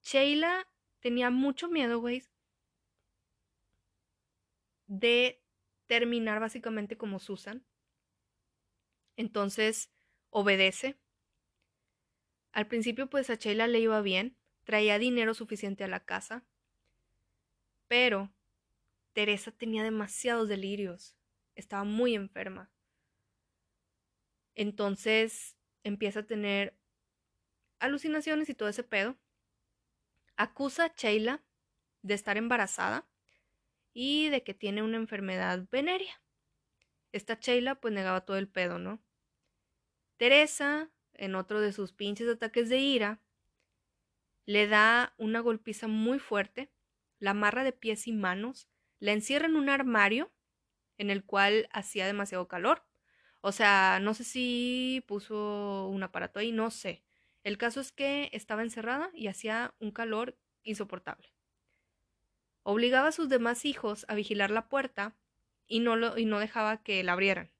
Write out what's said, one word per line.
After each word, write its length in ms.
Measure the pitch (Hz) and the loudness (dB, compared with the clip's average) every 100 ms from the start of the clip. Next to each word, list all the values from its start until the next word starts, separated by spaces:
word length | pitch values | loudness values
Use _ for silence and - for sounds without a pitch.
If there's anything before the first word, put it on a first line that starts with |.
Sheila 640 | - 269 277 294 330 370 370 _ _ _ | 2 4 4 4 2 0 -4 _ _ _
tenía 300 | 247 240 247 | -2 0 2
mucho 380 | 254 277 269 349 | 2 0 0 -2
miedo, 320 | 320 240 233 | 0 0 0
güey, 220 | 240 247 - _ _ _ _ _ _ _ _ _ _ _ _ _ _ _ _ _ _ _ _ _ _ _ _ _ - | -2 -6 -8 _ _ _ _ _ _ _ _ _ _ _ _ _ _ _ _ _ _ _ _ _ _ _ _ _ -12
de 580 | 196 233 240 247 - _ _ _ _ _ | 0 4 4 2 -2 _ _ _ _ _
terminar 540 | 233 233 240 220 214 | 0 2 0 0 -2
básicamente 560 | 220 240 233 220 208 220 | -4 -6 -6 -6 -6 -8
como 220 | 214 190 | -8 -8
Susan. 460 | - 190 202 240 _ _ _ _ _ _ _ _ _ _ _ _ _ _ _ - | -8 -12 -12 -16 _ _ _ _ _ _ _ _ _ _ _ _ _ _ _ -8
Entonces, 760 | 220 208 202 214 214 220 - _ _ _ _ | -4 -2 -2 0 0 0 -10 _ _ _ _
obedece. 680 | 214 202 190 190 - - - _ _ _ _ _ _ _ _ _ _ _ _ _ _ _ | 2 4 4 4 2 -8 -8 _ _ _ _ _ _ _ _ _ _ _ _ _ _ _
Al 140 | - 214 | -4 -2
principio, 420 | 233 226 233 269 | -2 -2 -2 -2
pues, 220 | 285 262 | -2 -2
a 40 | |
Sheila 320 | 226 185 208 233 | -4 -2 0 4
le 140 | 233 | 4
iba 200 | 226 214 | 4 2
bien. 360 | 196 185 233 _ _ _ | 2 0 -2 _ _ _
Traía 340 | - 214 214 208 | -2 2 4 4
dinero 360 | 247 240 226 | 2 2 0
suficiente 500 | 220 220 208 202 196 | -2 -6 -6 -6 -6
a 40 | 196 | -6
la 160 | 185 | -8
casa. 400 | - 185 - 233 _ _ _ _ _ _ _ _ _ _ _ _ _ _ _ | -6 -8 -8 -14 _ _ _ _ _ _ _ _ _ _ _ _ _ _ _
Pero 440 | 240 247 196 196 _ _ _ _ _ _ _ _ | 4 4 2 -4 _ _ _ _ _ _ _ _
Teresa 400 | - 208 202 - | -2 0 0 -4
tenía 300 | _ 226 220 | _ -4 -2
demasiados 680 | 220 220 202 - 247 233 220 | -2 -2 -4 -4 -2 0 0
delirios. 680 | 196 196 202 190 175 - _ _ _ _ | -2 -4 -4 -6 -8 -18 _ _ _ _
Estaba 300 | - - 202 | -20 -10 -6
muy 300 | 208 214 247 | -2 2 2
enferma. 580 | 220 196 190 196 190 - _ _ _ _ _ _ _ _ _ _ _ _ _ _ _ _ _ _ | 0 -4 -10 -10 -12 -18 _ _ _ _ _ _ _ _ _ _ _ _ _ _ _ _ _ _
Entonces, 1000 | - 208 208 202 196 233 220 226 - - _ _ _ | -6 -4 -2 -2 -2 2 2 2 -4 -14 _ _ _
empieza 380 | 208 208 208 208 | -6 -4 -2 -4
a 60 | 214 | -6
tener 500 | 214 202 202 202 _ _ _ _ _ _ _ _ _ _ _ | -4 0 0 -2 _ _ _ _ _ _ _ _ _ _ _
alucinaciones 720 | 262 285 320 302 302 311 302 | -2 0 -2 -2 0 -2 -2
y 60 | |
todo 140 | 277 208 | -2 -4
ese 160 | 208 | -4
pedo. 320 | 240 208 208 - _ _ _ _ _ _ _ _ _ _ _ - | -2 0 0 -4 _ _ _ _ _ _ _ _ _ _ _ -4
Acusa 500 | - - 277 - 330 | -4 -2 -4 0 -2
a 80 | |
Sheila 500 | - 220 214 226 285 _ _ _ _ _ _ | 0 0 2 0 -4 _ _ _ _ _ _
de 120 | 196 | -4
estar 220 | 202 208 202 | -4 -2 -2
embarazada 720 | 233 240 196 - 185 240 - _ _ _ _ _ _ _ _ | 0 0 0 -2 -2 -4 -8 _ _ _ _ _ _ _ _
y 340 | 240 262 294 311 | -6 -2 0 2
de 140 | 269 | 0
que 100 | - | -2
tiene 300 | - 202 202 | -6 -4 -2
una 140 | 220 226 | -2 -2
enfermedad 720 | 220 208 190 185 185 180 185 | -4 -6 -4 -2 -2 -2 -2
venérea. 500 | 254 302 370 381 - _ _ _ _ _ _ _ _ _ | -2 0 -2 -6 -12 _ _ _ _ _ _ _ _ _
Esta 220 | 202 202 | -12 -8
Sheila, 420 | 220 - 247 247 269 | -6 0 2 0 -4
pues, 180 | 233 | -4
negaba 280 | 202 190 185 | -2 0 -2
todo 140 | 185 196 | -2 -4
el 120 | 196 | -2
pedo, 300 | - 180 175 | -2 -2 -4
¿no? 220 | 180 220 _ _ _ _ _ _ _ _ _ _ _ _ | -8 -12 _ _ _ _ _ _ _ _ _ _ _ _
Teresa, 760 | 240 285 302 - 285 302 320 _ _ | 6 8 6 2 -2 -2 -6 _ _
en 220 | - 196 190 | -10 -6 -4
otro 240 | 190 214 | -2 -2
de 120 | 208 | -2
sus 200 | 202 190 | -2 -10
pinches 360 | _ 202 208 233 | _ -6 -2 -2
ataques 400 | 233 220 233 233 | -2 -2 0 2
de 100 | 254 | 2
ira, 420 | 277 254 208 214 _ _ _ _ _ _ _ _ _ _ _ _ - | 4 2 0 -4 _ _ _ _ _ _ _ _ _ _ _ _ 0
le 200 | 208 208 | 2 6
da 480 | 214 214 240 247 - | 6 8 6 2 -4
una 240 | 220 226 | -2 0
golpiza 460 | 233 220 226 214 220 | 0 -2 -6 -8 -4
muy 320 | 220 220 269 | 0 2 0
fuerte, 520 | - 202 196 - 285 _ _ _ _ _ | 0 -2 -2 -8 -14 _ _ _ _ _
la 100 | 202 | -2
amarra 340 | 202 208 226 | 2 2 2
de 80 | 262 | -2
pies 360 | 247 220 214 - | -2 -4 -4 -4
y 40 | |
manos, 560 | 220 185 185 233 269 - _ _ _ | -2 0 -2 -6 -10 -20 _ _ _
la 140 | 202 | 0
encierra 340 | 214 214 285 320 | 0 2 0 4
en 100 | 311 | 4
un 120 | 277 | 4
armario 600 | 277 262 226 202 226 339 _ _ _ _ _ _ - | 2 4 4 6 4 -4 _ _ _ _ _ _ -6
en 120 | 202 | -2
el 140 | 196 | -2
cual 440 | - 196 202 220 214 | 0 4 6 4 2
hacía 340 | 214 190 202 190 | -6 -6 -2 -2
demasiado 420 | 202 202 185 180 | -2 -4 -6 -6
calor. 360 | 180 208 339 _ _ _ _ _ _ | -2 2 2 _ _ _ _ _ _
O 120 | 196 | -4
sea, 480 | 196 208 196 190 185 | 4 6 8 6 4
no 120 | 202 | 2
sé 100 | 220 | -2
si 800 | 240 254 247 240 247 254 254 262 - | -4 -2 0 0 0 -2 -2 -4 -4
puso 840 | 202 202 214 208 208 202 196 190 | -10 -6 -6 -4 -4 -4 -4 -4
un 140 | 196 | -4
aparato 380 | 185 180 185 202 | -4 -6 -6 -4
ahí, 120 | 226 | -2
no 180 | 226 226 | 0 -2
sé. 340 | - 196 165 _ _ _ _ | -4 -10 -10 _ _ _ _
El 140 | 202 208 | -6 -2
caso 220 | 233 254 | -2 -2
es 120 | 262 | -8
que 360 | - 277 285 285 | -4 -2 -2 -4
estaba 300 | 214 - 214 | -10 -6 -4
encerrada 480 | 226 226 226 269 349 | -4 -6 -4 -4 -4
y 140 | 330 214 | -6 -8
hacía 460 | 190 220 220 247 _ | -6 -4 -4 -4 _
un 120 | 214 | -10
calor 440 | 208 226 214 247 - _ _ | -6 -4 -2 -4 -10 _ _
insoportable. 720 | - 214 202 185 - - - _ _ _ _ _ _ _ _ _ _ _ _ _ 202 | -10 -8 -6 -8 -10 -14 -18 _ _ _ _ _ _ _ _ _ _ _ _ _ 0
Obligaba 420 | 208 240 262 302 | 2 6 6 4
a 40 | |
sus 160 | 311 302 | 0 2
demás 380 | 262 233 240 294 | 2 2 0 -4
hijos 400 | 269 214 214 - | -2 -4 -6 -4
a 60 | |
vigilar 360 | 214 208 208 202 | -4 -2 0 0
la 180 | 220 - | 0 0
puerta 460 | 269 262 - 208 _ _ _ _ _ _ | -2 -2 -6 -8 _ _ _ _ _ _
y 140 | 226 | 0
no 160 | 233 226 | 2 2
lo, 200 | 233 233 | 0 0
y 80 | |
no 140 | 226 208 | 0 0
dejaba 440 | 214 240 214 220 | -2 -2 -2 -2
que 220 | - 196 | -2 0
la 80 | 180 | 0
abrieran. 400 | 180 196 180 170 _ | 2 2 2 -4 _